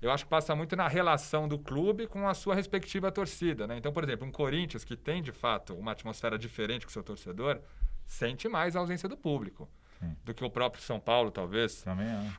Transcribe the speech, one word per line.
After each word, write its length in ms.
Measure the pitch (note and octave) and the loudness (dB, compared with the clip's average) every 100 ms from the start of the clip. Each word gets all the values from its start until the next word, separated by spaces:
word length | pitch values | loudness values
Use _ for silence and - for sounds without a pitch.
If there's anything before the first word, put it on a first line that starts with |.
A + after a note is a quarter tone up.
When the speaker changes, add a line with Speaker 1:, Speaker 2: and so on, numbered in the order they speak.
Speaker 1:
eu 80 | A#2 | 0
acho 140 | C#3+ | 0
que 60 | - | 2
passa 220 | D#3+ D#3 D3+ | 2 2 0
muito 180 | D#3+ | 0
na 140 | - E3 | 0 2
relação 580 | E3+ F3 D3+ - D#3 D3+ | 4 6 4 4 0 2
do 100 | D3 | -2
clube 520 | D3 C3+ F#3 G#3+ A3+ | -2 2 4 2 0
com 180 | G3 G3 | -2 0
a 80 | |
sua 220 | F#3 G3+ F#3+ | 0 2 2
respectiva 540 | F#3+ G3 - G3 F#3+ | 2 -2 0 0 0
torcida, 520 | F#3+ F3 - E3+ A2 | 0 -2 0 0 2
né? 120 | G#2 A#2+ | -2 -2
Então, 140 | C#3+ | -2
por 100 | D3 | 0
exemplo, 240 | D3 A2+ C3 | 0 0 -4
um 60 | |
Corinthians 500 | C3 C#3 D3+ F3 A2+ | 0 2 2 0 -4
que 140 | - - | -6 -8
tem, 260 | - E3+ | -2 -2
de 80 | C#3+ | -2
fato, 440 | A2 B2 G#2 - | -2 2 2 0
uma 180 | F2+ A2 | -8 -4
atmosfera 440 | G#2+ A2 G#2+ A#2+ G#2+ | -4 -6 -2 0 0
diferente 480 | A2+ - G#2+ A#2+ - | -4 -2 -2 -2 -4
com 40 | |
o 20 | |
seu 120 | A2 | -8
torcedor, 560 | G2+ G2+ - F#2 C3+ C#3 - - - - | -8 -10 -8 -2 0 0 -4 2 2 2
sente 440 | - - A#2+ C3 A3+ | -6 -2 -2 0 -2
mais 260 | G3 F3 | 2 2
a 60 | F3 | 2
ausência 280 | F3 F3+ G3 | 0 -2 -4
do 80 | C#4+ | -4
público 520 | E3 C#3+ G2+ - D2 - - - | 0 0 -2 -8 -16 -16 -20 -10
Speaker 2:
Sim. 160 | E2+ D2+ | -8 -6
Speaker 1:
do 100 | - | -8
que 100 | A2 | -4
o 60 | B2+ | -2
próprio 320 | A#2+ B2 - | 2 0 0
São 160 | - A2 | -6 -4
Paulo, 320 | - A#2+ A2+ | 4 4 4
talvez. 520 | F#2 F2 G#2+ A2+ - | 0 -2 2 2 0
Speaker 2:
Também 240 | F#2 F#2 A2+ | -4 -2 0
é. 120 | G#2+ G#2 | -2 -4